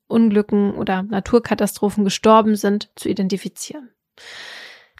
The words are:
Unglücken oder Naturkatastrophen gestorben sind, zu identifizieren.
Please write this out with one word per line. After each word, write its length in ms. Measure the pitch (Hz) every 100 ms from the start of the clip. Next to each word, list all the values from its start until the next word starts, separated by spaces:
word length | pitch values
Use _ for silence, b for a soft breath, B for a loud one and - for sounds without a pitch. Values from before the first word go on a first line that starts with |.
| -
Unglücken 680 | 226 226 208 208 208 202 -
oder 280 | 196 185
Naturkatastrophen 1000 | 202 202 - 240 - 208 208 - 208 208 196
gestorben 500 | - 220 220 214 208
sind, 360 | 202 208 - -
zu 140 | 202
identifizieren. 800 | 196 190 196 180 - - 302 247 _ _ _ B B B B B B B